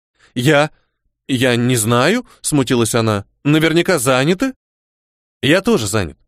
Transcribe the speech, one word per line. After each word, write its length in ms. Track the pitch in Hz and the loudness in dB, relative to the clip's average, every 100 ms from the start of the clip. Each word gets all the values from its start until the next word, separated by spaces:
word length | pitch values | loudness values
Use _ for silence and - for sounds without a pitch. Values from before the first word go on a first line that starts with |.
| _ _ _ | _ _ _
"Я... 380 | 123 127 143 151 _ _ _ _ _ - | -4 2 2 0 _ _ _ _ _ -6
я 260 | 131 127 120 | -2 0 0
не 200 | 120 123 | 0 0
знаю", 500 | 107 120 143 240 - _ | 0 0 0 -2 -6 _
смутилась 540 | - 147 127 123 113 120 | -4 -2 0 0 0 0
она. 280 | 113 101 - _ | 0 -2 -6 _
"Наверняка 560 | 139 156 160 160 170 170 | 0 2 2 0 0 -2
заняты". 560 | 120 127 143 185 262 - _ _ _ _ _ _ _ _ | 0 0 0 0 -4 -6 _ _ _ _ _ _ _ _
"Я 200 | 127 180 | 0 0
тоже 260 | 214 208 104 | 2 0 0
занят", 300 | 110 85 - | -4 -4 -10